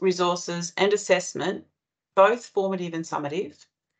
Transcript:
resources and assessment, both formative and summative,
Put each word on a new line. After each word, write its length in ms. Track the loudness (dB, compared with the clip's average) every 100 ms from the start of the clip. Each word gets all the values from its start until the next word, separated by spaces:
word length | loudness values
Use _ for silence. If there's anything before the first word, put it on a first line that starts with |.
resources 720 | 0 2 0 0 -4 -6 -6 0
and 160 | 2
assessment, 760 | 2 2 2 0 -6 -6 -6 -12 _ _ _ _
both 340 | 6 6 4 -4
formative 460 | -2 -2 -2 -4
and 140 | -6 -6
summative, 580 | -6 -4 -6 -6 -10 _ _ _